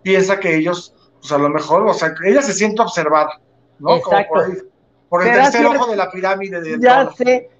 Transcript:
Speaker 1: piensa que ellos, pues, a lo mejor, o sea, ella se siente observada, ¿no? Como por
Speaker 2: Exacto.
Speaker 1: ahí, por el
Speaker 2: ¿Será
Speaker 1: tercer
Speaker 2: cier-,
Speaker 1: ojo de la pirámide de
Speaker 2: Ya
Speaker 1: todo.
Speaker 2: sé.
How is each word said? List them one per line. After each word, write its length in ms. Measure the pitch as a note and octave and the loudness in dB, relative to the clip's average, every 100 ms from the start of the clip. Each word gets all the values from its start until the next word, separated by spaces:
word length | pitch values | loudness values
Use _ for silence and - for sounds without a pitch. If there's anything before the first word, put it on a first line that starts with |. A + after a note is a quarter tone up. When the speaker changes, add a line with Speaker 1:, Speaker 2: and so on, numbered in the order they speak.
Speaker 1:
piensa 360 | F#3+ F#3+ F#3 G3 | -2 0 2 0
que 160 | F#3+ D#3+ | 0 0
ellos, 380 | D#3+ F3 - _ _ _ | 0 -4 -8 _ _ _
pues, 120 | - | -4
a 60 | D3 | 0
lo 100 | C#3+ | 0
mejor, 380 | D3 - E3+ A3 | -2 0 2 2
o 80 | |
sea, 200 | F3 D#3+ D#3+ | 0 -2 -2
ella 180 | F3+ B3+ | 2 2
se 100 | B3 | 2
siente 280 | D#3+ G#3 G#3+ | 0 -2 0
observada, 580 | A3+ - D3+ D#3 D3+ - _ _ _ _ | -2 -2 0 0 0 -6 _ _ _ _
¿no? 200 | C#3+ F3 | 0 0
Como 200 | F#3+ F#3+ G3 | 2 0 0
por 100 | D#3+ | -2
Speaker 2:
Exacto. 20 | |
Speaker 1:
ahí, 180 | E3+ F#3 - _ _ _ _ | -2 -6 -14 _ _ _ _
por 140 | F3 | -2
el 60 | F#3 | 2
Speaker 2:
¿Será 140 | A#3+ | 4
Speaker 1:
tercer 220 | C#4 C4+ - | 4 4 2
Speaker 2:
cier-, 100 | C#4 | 2
Speaker 1:
ojo 140 | A#3+ | -2
de 60 | G#3 | -2
la 140 | F#3 | -4
pirámide 500 | F#3 F#3 G3 G3 F3 | -4 -4 -4 -6 -8
de 180 | D#3+ A#3+ | -8 0
Speaker 2:
Ya 240 | B3 B3+ C4 | 4 4 2
Speaker 1:
todo. 80 | - | -2
Speaker 2:
sé. 340 | B3 B3 B3 | 0 0 -4